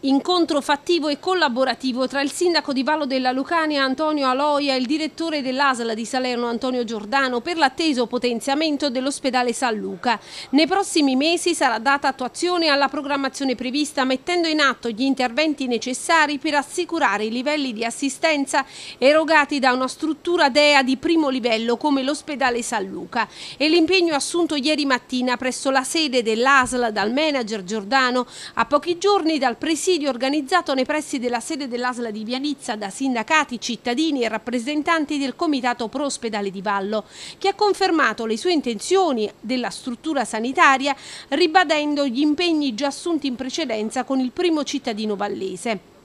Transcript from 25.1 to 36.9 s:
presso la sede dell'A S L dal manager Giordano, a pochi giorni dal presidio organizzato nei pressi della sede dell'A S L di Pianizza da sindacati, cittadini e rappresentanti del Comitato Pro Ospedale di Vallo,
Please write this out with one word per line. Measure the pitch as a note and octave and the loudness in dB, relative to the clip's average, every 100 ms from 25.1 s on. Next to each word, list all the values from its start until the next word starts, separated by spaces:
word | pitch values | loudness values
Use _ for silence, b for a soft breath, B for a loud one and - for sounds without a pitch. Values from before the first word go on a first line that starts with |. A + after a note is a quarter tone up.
| B3+ B3+ B3 | -2 -2 -2
presso | B3+ B3 C4+ | -2 -2 0
la | C4+ | 0
sede | C4 E4+ D4+ B3 | 0 -2 0 0
dell'A | A3 A3 B3+ C#4 B3+ | 0 2 4 4 4
S | B3 | 0
L | A#3+ | -2
dal | G#3+ G3+ | 0 0
manager | B3+ D#4+ C#4+ A3 G#3+ F3+ | 2 0 0 -2 -6 -4
Giordano, | A3 G3 C4+ B3+ B3+ B3 B B | -6 0 2 2 0 -2 B B
a | - | -4
pochi | A3+ C#4+ E4 F4 | 0 0 0 0
giorni | G4 G4+ D#4+ D#4 | 2 4 2 2
dal | B3+ A3+ | 0 0
presidio | D#4 D#4+ - F4 | -2 0 2 2
organizzato | C#4 A#3+ C4 D4 C4+ F4+ E4+ C4+ | 0 -2 0 -2 2 0 2 -2
nei | B3+ | 0
pressi | D4+ D4 C#4 | -2 -2 -4
della | B3 A#3+ | -2 -4
sede | - D#4+ C#4 | -4 -6 -6
dell'A | A#3+ B3 | -4 -4
S | A#3+ | -4
L | A#3 | -6
di | G#3+ | -8
Pianizza | G#3+ B3+ D4 C#4 - G#3+ | -6 -4 -4 -6 -6 -6
da | G3+ | -6
sindacati, | - C4+ A#3+ A3 D#4 C#4+ A#3+ | -4 -2 -2 2 2 2 -4
cittadini | - A#3 A#3+ A#3+ D#4+ C#4+ | -6 -6 -4 0 0 0
e | A3+ | -2
rappresentanti | A3 - A#3+ A3+ D4+ D4+ E4 D4 D4 | -4 -4 -4 -2 -2 0 0 0 -2
del | C#4 - | -4 -2
Comitato | F4 C#4 B3 A#3+ A3+ | 0 0 0 -2 -4
Pro | C4+ C#4+ | -4 -4
Ospedale | - A#3 G#3 G3+ | -4 -6 -4 -4
di | F#3+ | -6
Vallo, | G3 G3+ G3 | -2 -2 -2